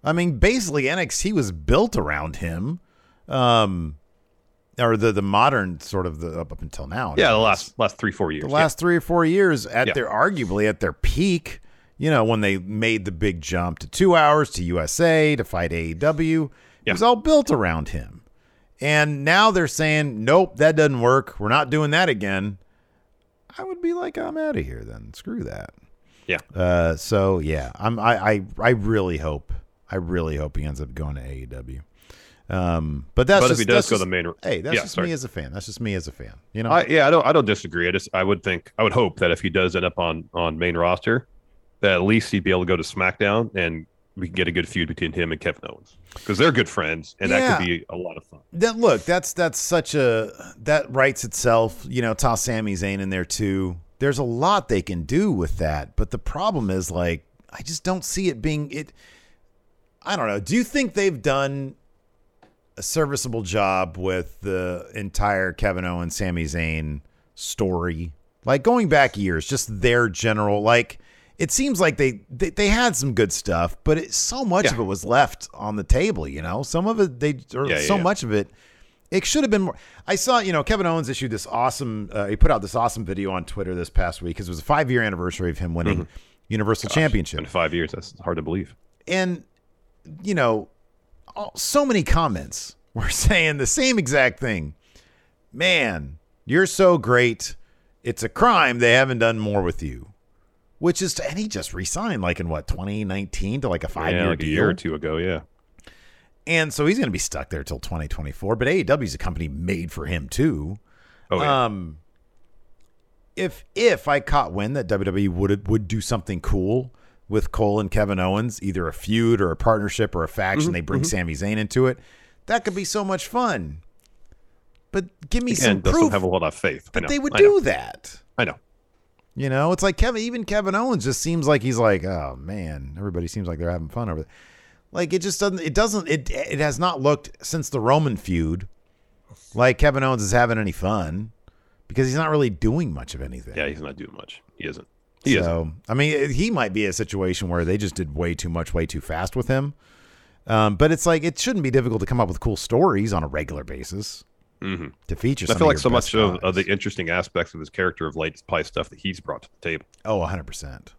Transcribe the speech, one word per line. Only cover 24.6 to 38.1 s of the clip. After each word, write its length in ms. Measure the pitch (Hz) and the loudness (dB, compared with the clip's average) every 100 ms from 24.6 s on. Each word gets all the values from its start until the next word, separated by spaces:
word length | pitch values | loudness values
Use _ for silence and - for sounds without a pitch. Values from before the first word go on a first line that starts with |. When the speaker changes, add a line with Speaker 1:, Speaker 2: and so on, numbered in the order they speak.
Speaker 1:
here 200 | 64 120 | -6 -10
then. 300 | 53 - 55 | -14 -16 -18
Screw 300 | - - 240 | -16 -12 -8
that." 260 | 71 50 50 _ _ _ _ _ - | -8 -10 -14 _ _ _ _ _ -6
Speaker 2:
Yeah. 120 | 87 - | -6 -4
Speaker 1:
Uh, 420 | 95 90 87 82 80 | -2 2 4 2 -2
so, 420 | - 104 98 92 | 0 2 2 0
yeah, 320 | 76 78 65 - | 0 -4 -6 -4
I'm, 220 | 107 117 | -4 0
I, 300 | 110 110 101 | 2 2 2
I, 100 | 107 95 - | 0 -2 0
I 120 | 117 | 2
really 480 | 120 104 110 92 78 | 2 2 0 0 -2
hope, 340 | 78 73 - - - _ _ | -4 -6 -6 -10 -10 _ _
I 60 | 95 | -6
really 400 | 82 90 80 73 | -2 -2 -2 -4
hope 200 | 76 - | -4 -4
he 80 | |
ends 160 | 73 69 | -4 -6
up 140 | 71 | -10
going 200 | 65 76 69 | -8 -8 -8
to 40 | |
A 100 | 65 | -10
E 140 | 67 64 | -12 -12
W. 360 | 62 62 65 - _ _ - - _ - | -14 -14 -16 -16 _ _ -20 -20 _ -6
Um, 560 | 92 87 82 78 71 67 | -2 0 0 -2 -4 -2
but 120 | - 131 | 0 6
that's 120 | 196 | 6
Speaker 2:
But 40 | 147 | 6
if 40 | |
Speaker 1:
just, 100 | 117 | 4
Speaker 2:
he 40 | 107 | 6
does 80 | 120 | 4
Speaker 1:
that's 140 | - | 4
Speaker 2:
go 40 | |
Speaker 1:
just, 60 | 110 | 0
Speaker 2:
the 100 | 92 | 0
main 160 | 90 85 | -2 -2
ro-, 100 | - | -6
Speaker 1:
hey, 180 | - 90 | -4 -4
that's 140 | 107 | -2
Speaker 2:
yeah, 80 | 110 | -2
Speaker 1:
just 120 | 202 | -2
Speaker 2:
sorry. 120 | - 123 | -4 -4
Speaker 1:
me 40 | |
as 100 | 156 | -4
a 40 | 127 | -8
fan. 240 | - 69 | -10 -10
That's 140 | 87 104 | -12 -12
just 140 | - | -8
me 140 | 113 | -4
as 140 | 95 82 | -4 -6
a 40 | |
fan. 220 | - 57 - _ | -14 -18 -18 _
You 120 | 107 | -6
know? 60 | 113 | 2
Speaker 2:
I, 140 | 170 - | 2 4
yeah, 200 | 156 139 | 4 6
I 40 | |
don't, 140 | 165 | 6
I 80 | 127 | 6
don't 120 | 156 110 | 4 4
disagree. 400 | 101 82 85 87 | 0 -2 -2 0
I 40 | |
just, 160 | 92 - | 0 -2